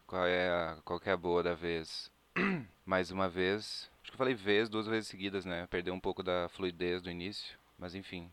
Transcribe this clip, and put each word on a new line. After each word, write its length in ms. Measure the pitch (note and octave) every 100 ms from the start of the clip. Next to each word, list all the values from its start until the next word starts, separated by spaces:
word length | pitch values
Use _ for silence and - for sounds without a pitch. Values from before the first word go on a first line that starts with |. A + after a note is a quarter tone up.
| -
qual 200 | F#2 F2+
é 240 | F2+ F2+
a, 280 | F2 E2 D#2+
qual 160 | - F2
que 80 | -
é 40 |
a 40 | F#2
boa 240 | F2 F2
da 120 | E2+
vez? 580 | E2+ E2+ E2 D#2+ - - - _ -
<clears throat> 480 | G3 F3+ G#2+ - -
Mais 240 | F#2+ F2+
uma 200 | F#2 F#2+
vez, 600 | F2 F#2 G#2 - - - -
acho 100 | -
que 40 | -
eu 20 |
falei 160 | C3
vez 340 | A#2+ F#2+ G#2 A2+
duas 180 | A2 G#2+
vezes 220 | A2+ G#2
seguidas, 380 | G2 G2 G2 F2+
né? 200 | F2 F2+
Perdeu 260 | F#2 F2
um 60 | F#2
pouco 220 | G2 F2+
da 280 | F#2 F2+ F2
fluidez 520 | - F#2 E2+ F2 F2+
do 80 | F2+
início. 480 | F2 F2+ G#2 - - _ -
Mas 160 | F2+ F#2
enfim, 340 | G2 F#2 E2+